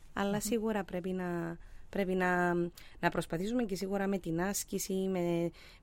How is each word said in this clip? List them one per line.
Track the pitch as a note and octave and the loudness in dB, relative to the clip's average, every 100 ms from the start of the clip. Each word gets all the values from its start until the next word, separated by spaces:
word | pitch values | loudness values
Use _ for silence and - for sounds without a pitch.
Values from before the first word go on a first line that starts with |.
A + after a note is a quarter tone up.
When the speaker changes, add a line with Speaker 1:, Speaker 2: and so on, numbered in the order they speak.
| - | -8
Speaker 1:
αλλά | - G3+ | -2 0
Speaker 2:
Μμμ. | G#3 | 0
Speaker 1:
σίγουρα | G#3 A3+ A3 G#3 | 0 0 2 0
πρέπει | F#3 F3+ F#3 | -2 -4 -2
να, | F#3 F3 E3+ E3+ E3+ - - - | -2 -2 -2 -2 -6 -12 -14 -4
πρέπει | G3 F#3 | 0 2
να, | F#3 F3+ F3+ F3 F3 F3 - - - | 4 4 4 4 4 0 -4 -16 -2
να | E3+ | 0
προσπαθήσουμε | F3 - E3 G3+ B3 | 2 0 -2 0 0
και | G#3+ | 0
σίγουρα | F3+ F#3+ G3 G3 | -2 0 0 2
με | G3 | 0
την | E3+ E3 | 0 0
άσκηση, | F#3+ G3 - F#3+ - | 2 0 -2 -4 0
με, | F#3+ F#3+ F#3 F3 E3+ E3+ - - - | 0 2 2 2 2 0 -2 -14 -8